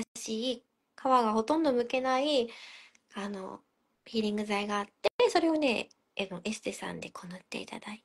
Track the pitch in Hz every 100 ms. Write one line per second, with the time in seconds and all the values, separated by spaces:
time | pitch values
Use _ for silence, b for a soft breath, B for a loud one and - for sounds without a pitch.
0 | 226 - - 220 254 240 _ _ _ -
1 | 262 254 226 220 220 311 311 240 233 254
2 | 262 262 294 285 233 B B B B B
3 | _ - 202 202 185 - _ _ _ _
4 | - 226 214 208 208 202 208 208 202 _
5 | - - 494 349 330 311 277 220 - _
6 | _ - 196 180 214 220 - - 190 -
7 | - - 180 185 - - 190 - - 214